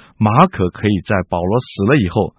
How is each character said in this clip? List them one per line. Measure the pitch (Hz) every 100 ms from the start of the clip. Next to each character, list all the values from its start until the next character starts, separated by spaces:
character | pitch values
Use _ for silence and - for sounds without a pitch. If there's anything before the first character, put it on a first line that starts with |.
| - -
马 | 107 123 185
可 | - 90
可 | - 104
以 | 98
在 | - 98 90
保 | 87
罗 | 90 120
死 | - - 101
了 | 147
以 | 87
后 | 110 90